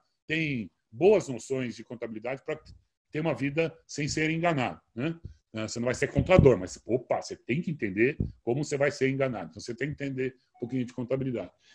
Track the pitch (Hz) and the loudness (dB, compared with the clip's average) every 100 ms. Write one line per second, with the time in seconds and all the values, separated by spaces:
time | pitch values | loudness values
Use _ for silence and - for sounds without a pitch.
0 | _ _ - 156 156 127 95 _ _ 113 | _ _ -4 -2 0 -2 -6 _ _ 2
1 | 180 208 139 120 - 131 123 110 110 117 | 6 6 4 -6 -6 -4 -4 -8 -14 -10
2 | 117 110 113 139 - 156 - - _ _ | -10 -8 -8 -8 -8 -10 -12 -20 _ _
3 | _ 151 160 117 139 147 165 - - - | _ -4 -2 0 -2 0 -2 -4 -12 -6
4 | 147 - 156 165 175 151 113 82 _ 110 | -4 0 0 2 2 2 0 -4 _ -6
5 | 151 165 - - _ 110 107 117 120 123 | -4 -6 -12 -20 _ -8 -6 -4 -2 0
6 | 135 - - 185 143 104 92 - - 117 | 0 2 6 10 10 8 2 -10 -4 -2
7 | - 117 - 95 - 131 180 151 107 95 | 0 -4 -4 -10 -4 -4 -2 -4 -4 2
8 | 123 151 - - - 127 147 143 143 139 | 2 2 -6 -6 -4 -2 -2 0 0 2
9 | 135 135 135 107 90 - - 113 143 143 | 0 2 -2 -2 -10 -12 -10 -6 -6 -6
10 | 139 131 127 - _ _ 117 131 120 - | -6 -4 -6 -8 _ _ -6 -4 -4 -6
11 | 120 135 135 113 87 - _ | -4 -4 -2 -4 -8 -14 _